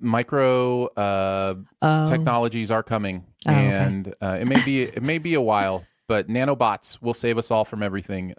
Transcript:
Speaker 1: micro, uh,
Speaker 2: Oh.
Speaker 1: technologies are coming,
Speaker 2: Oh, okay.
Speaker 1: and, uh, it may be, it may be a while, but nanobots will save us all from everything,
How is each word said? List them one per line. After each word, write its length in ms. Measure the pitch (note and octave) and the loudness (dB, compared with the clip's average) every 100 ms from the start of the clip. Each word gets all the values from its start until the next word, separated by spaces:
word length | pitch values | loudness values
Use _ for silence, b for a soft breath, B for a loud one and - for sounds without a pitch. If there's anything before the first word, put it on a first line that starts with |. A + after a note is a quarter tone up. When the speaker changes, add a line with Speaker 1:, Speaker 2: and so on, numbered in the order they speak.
Speaker 1:
micro, 840 | A#2 A#2 A#2+ C#3+ C3 B2+ B2+ B2 B2 | -2 0 0 2 2 2 2 0 -2
uh, 680 | - G2 G2 F#2+ G2 F#2+ F#2+ G2 _ | -2 -2 0 0 -2 -2 -4 -12 _
Speaker 2:
Oh. 280 | D3+ D#3 D#3 | 2 2 2
Speaker 1:
technologies 600 | D#3+ D#3 A#2+ A#2 A#2 G#2+ | 0 2 0 0 -2 0
are 120 | A2+ | -2
coming, 400 | - A2 G2+ F#2 F#2 _ - | 0 -2 -2 -6 -10 _ 2
Speaker 2:
Oh, 40 | |
okay. 160 | D3 C3+ | 4 4
Speaker 1:
and, 460 | G2 G2 G2 F#2+ - | 2 0 0 -6 -6
uh, 160 | G2 F#2 | -4 -2
it 60 | A#2+ | 2
may 140 | C3+ C3 | 2 2
be, 160 | C3+ | 0
it 220 | B2 - | 0 -2
may 160 | C3+ E3 | -2 -2
be 140 | E3 D#3 | 0 0
a 60 | |
while, 440 | A2+ G#2 G2 F#2+ F2 _ - | 2 2 2 -2 -8 _ -2
but 200 | G#2+ F#2+ | 0 0
nanobots 720 | A#2+ C3+ C3 A#2 G2 - - | 0 0 2 0 0 -6 -6
will 120 | A#2 | -6
save 240 | A#2 A#2+ A#2 | -2 0 0
us 140 | - | 0
all 140 | A2+ G#2+ | 0 0
from 180 | G#2+ | -2
everything, 500 | G2+ G2 F#2 F#2+ F#2 | -4 -4 -6 -8 -8